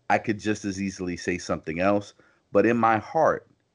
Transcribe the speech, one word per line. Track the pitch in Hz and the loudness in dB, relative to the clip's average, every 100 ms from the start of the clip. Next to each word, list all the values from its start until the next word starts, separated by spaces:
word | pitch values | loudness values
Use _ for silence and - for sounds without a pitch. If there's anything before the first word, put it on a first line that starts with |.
| - | -2
I | 107 | -2
could | - 104 | 0 -4
just | 101 104 | -2 -4
as | 104 95 | -4 -4
easily | 98 95 90 87 | -6 -6 -6 -4
say | - 90 | -4 -4
something | - 85 - 82 | -4 -6 -4 -2
else. | 98 104 104 _ _ _ _ | 2 0 -2 _ _ _ _
But | - 110 | 4 4
in | 120 | 4
my | 113 107 | 2 2
heart, | - 160 131 78 _ _ _ | 0 2 2 2 _ _ _